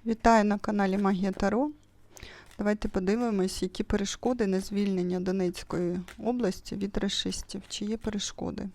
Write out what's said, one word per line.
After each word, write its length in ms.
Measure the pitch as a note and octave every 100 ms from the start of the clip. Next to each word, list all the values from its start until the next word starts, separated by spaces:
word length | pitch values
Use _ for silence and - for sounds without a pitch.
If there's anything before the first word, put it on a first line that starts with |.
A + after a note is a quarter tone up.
| A3+
Вітаю 380 | A3 A#3 A3+
на 140 | G#3 G3+
каналі 400 | - G#3 G3 G3
Магія 340 | G3 F#3+ G3
Таро. 380 | F#3+ G3 G#3 D4 D4 - - - - - - - -
Давайте 300 | G#3 G#3+ -
подивимось, 720 | G3 F#3 A3 A#3+ G3+ F#3 -
які 200 | F#3 -
перешкоди 640 | G#3+ G#3 G3 - A#3 B3 G3+
на 140 | F#3
звільнення 600 | F#3+ G3+ G3+ F#3 F3+ F3+
Донецької 800 | F#3 F#3+ F3+ F3 - E3 F3 F3+ F3+ -
області 580 | G#3+ B3 A3+ - - G3+
від 200 | G3 -
рашистів. 680 | G3+ - F#3 F#3 - G3 -
Чи 160 | -
є 120 | G#3 A3
перешкоди? 720 | - G#3 - - F3+ F#3 G3+